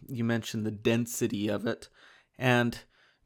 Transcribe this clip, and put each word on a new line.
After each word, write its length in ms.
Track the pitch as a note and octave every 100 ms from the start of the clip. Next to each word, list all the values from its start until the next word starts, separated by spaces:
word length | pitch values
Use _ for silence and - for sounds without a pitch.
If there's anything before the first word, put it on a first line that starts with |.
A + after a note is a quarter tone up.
| -
you 160 | B2
mentioned 440 | A#2 A#2+ - A#2 G#2+
the 40 |
density 760 | G#2 A#2 A#2 A#2 - A#2 G2+ G#2
of 180 | G#2 D3+
it, 240 | - - _ - - _ -
and 400 | C3 B2 A#2+ A#2 - _ _ _